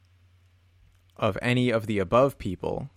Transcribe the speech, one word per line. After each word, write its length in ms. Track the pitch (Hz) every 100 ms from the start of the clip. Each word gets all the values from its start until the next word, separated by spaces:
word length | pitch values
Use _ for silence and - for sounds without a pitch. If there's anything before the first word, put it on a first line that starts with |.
| _ _ _ _ _ _ _ _ - _ _ -
of 200 | 113 107
any 300 | 120 123 123
of 160 | 110 104
the 140 | 101
above 400 | 90 117 139 -
people, 500 | 104 90 82 - 139